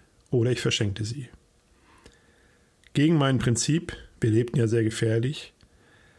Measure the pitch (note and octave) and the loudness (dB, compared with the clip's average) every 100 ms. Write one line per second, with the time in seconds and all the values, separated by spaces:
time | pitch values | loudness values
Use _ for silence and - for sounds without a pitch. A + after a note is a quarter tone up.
0 | _ _ - B2+ A#2+ A#2+ - - G#2 G2+ | _ _ -2 0 2 0 0 0 -2 -4
1 | G#2+ C#3 B2 - _ _ _ _ _ _ | -6 -8 -12 -18 _ _ _ _ _ _
2 | - _ _ _ _ _ _ _ _ C#3 | -20 _ _ _ _ _ _ _ _ 0
3 | D#3 D#3+ C3+ B2+ B2+ A#2 - D#3+ - - | 4 4 4 2 0 0 0 -2 -4 -16
4 | - - A#2 A2 B2 C3+ A2 A#2 A2 - | -16 -4 0 2 0 0 0 2 0 0
5 | A2+ A2+ B2+ D3+ - _ _ _ _ _ | 0 0 -2 -6 -14 _ _ _ _ _
6 | _ | _